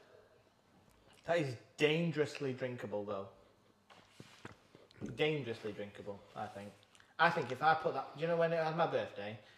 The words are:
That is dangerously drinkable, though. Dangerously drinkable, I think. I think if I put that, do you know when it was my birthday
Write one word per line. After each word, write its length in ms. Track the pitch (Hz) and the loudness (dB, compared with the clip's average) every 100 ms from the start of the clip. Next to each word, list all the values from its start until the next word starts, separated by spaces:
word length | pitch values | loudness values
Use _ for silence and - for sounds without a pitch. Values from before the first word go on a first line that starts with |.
| - - - _ _ _ _ - - _ - - - | -20 -20 -20 _ _ _ _ -20 -20 _ -20 -14 0
That 120 | 170 | 2
is 180 | 135 117 - - | 2 -4 -12 2
dangerously 720 | 147 160 170 147 143 - 139 | 4 4 2 2 0 0 -4
drinkable, 540 | 127 127 123 107 104 101 | -2 -4 -4 -4 -4 -4
though. 240 | 98 101 - - _ _ _ _ - - - - - - - _ - - - - 120 | -6 -8 -14 -20 _ _ _ _ -20 -20 -20 -20 -18 -18 -18 _ -20 -20 -10 -8 0
Dangerously 540 | 151 151 117 110 107 | 2 2 -2 -6 -6
drinkable, 460 | 101 101 - 101 98 - - | -8 -10 -10 -12 -12 -14 -10
I 100 | 107 | -10
think. 220 | 101 101 - - - - - | -10 -14 -16 -20 -20 -18 4
I 100 | 165 | 4
think 220 | 170 123 | 4 -2
if 100 | 123 | 2
I 120 | 156 160 | 4 4
put 180 | 165 | 2
that, 140 | 135 - 143 | -2 -6 -4
do 60 | |
you 60 | 165 | 0
know 100 | 170 | 4
when 160 | 165 | 4
it 100 | 165 | 4
was 120 | 160 160 | 0 2
my 120 | 160 | 2
birthday 500 | 135 101 - 104 113 - | 2 -2 -4 -8 -8 -14